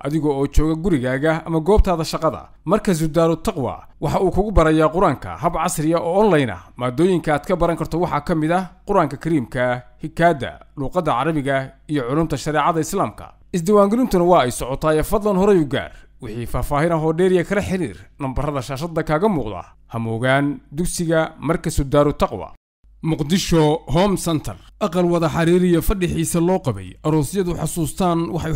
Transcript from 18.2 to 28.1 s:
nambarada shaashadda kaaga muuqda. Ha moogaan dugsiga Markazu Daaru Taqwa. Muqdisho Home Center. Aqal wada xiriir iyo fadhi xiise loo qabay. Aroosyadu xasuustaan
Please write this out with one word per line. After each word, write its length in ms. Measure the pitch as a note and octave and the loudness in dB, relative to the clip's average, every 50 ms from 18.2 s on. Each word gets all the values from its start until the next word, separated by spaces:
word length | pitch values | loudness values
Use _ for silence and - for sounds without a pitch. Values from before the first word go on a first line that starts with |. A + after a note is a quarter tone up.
nambarada 400 | D3 C3 B2+ - C#3 D3+ D3 C3+ | -8 -6 -4 -4 -4 -4 -4 -6
shaashadda 420 | A#2 - C#3 B2+ E3 E3+ D#3+ D#3+ D#3 D#3+ | -6 -8 -8 -8 -8 -6 -6 -6 -2 -2
kaaga 200 | D#3 D#3 F#3+ A3 | 0 0 2 2
muuqda. 340 | G3 D3 A2+ A2 F#2+ F2 - - - - - _ | 0 0 -4 -6 -8 -12 -14 -16 -20 -20 -18 _
Ha 100 | - A#2 | -8 -6
moogaan 640 | A2+ A2+ A2+ A2 B2 B2+ C3 C#3 C#3+ C#3+ C#3+ - - - | -6 -4 -4 -2 0 2 2 2 2 0 -2 -6 -12 -12
dugsiga 640 | D3 C#3+ - D#3+ - - F3 D#3+ E3 D#3+ D#3+ - - - | -8 -6 -4 -4 -4 -4 -2 0 0 0 0 -2 -6 -6
Markazu 440 | - C#3+ E3+ E3+ - E3 - - D3 | -4 -2 -2 -2 -2 -2 -2 -2 0
Daaru 280 | C3+ B2+ C#3+ D3 D3 C#3 | 2 4 4 4 4 2
Taqwa. 400 | - G3+ - A#2 F#2+ D2+ - - - _ _ _ _ _ _ - - - | 0 -2 -2 -2 -6 -10 -12 -16 -20 _ _ _ _ _ _ -18 -8 -4
Muqdisho 840 | D#3+ D#3+ - D3+ C#3+ F3+ F#3 - - F3+ D#3+ D3+ D3+ D3 - - - | -2 -2 -2 0 0 0 0 2 2 4 4 4 4 2 0 -2 -2
Home 300 | B2+ E3 F#3+ G#3 F#3+ - | 0 2 2 2 2 0
Center. 380 | - F3 E3 C#3+ - C3 F#2+ E2+ - - - - | -2 -2 -2 -2 -4 -6 -10 -12 -16 -20 -6 -4
Aqal 280 | A3 G3 D#3+ F#3 F3+ F3 | -4 -2 0 2 2 2
wada 200 | E3+ E3+ E3+ D#3 | 2 2 2 0
xiriir 360 | B2+ E3 E3 E3 F3 F#3 F3+ | 0 2 2 4 4 4 4
iyo 160 | F3+ E3+ D#3+ | 4 4 2
fadhi 260 | - - G#3+ F#3+ F3 | 2 0 0 0 -2
xiise 340 | E3 D3 D#3+ E3 D3 - F3 | -2 -2 -2 -2 0 0 0
loo 200 | E3 F3 F#3+ F#3 | 2 2 2 0
qabay. 280 | - C3 A2 G2+ F#2+ F#2 - - - | 0 -2 -4 -4 -8 -14 -16 -6 -2
Aroosyadu 540 | D#3 D#3 D#3 C#3+ - F3+ G3+ F#3 F3 E3 | 0 2 2 0 0 -2 -2 -2 -2 -2
xasuustaan 720 | D#3+ D#3 D#3 - F3 D#3+ C#3 - - G3 F3 | -4 -4 -4 -4 -4 -4 -4 -2 -2 0 0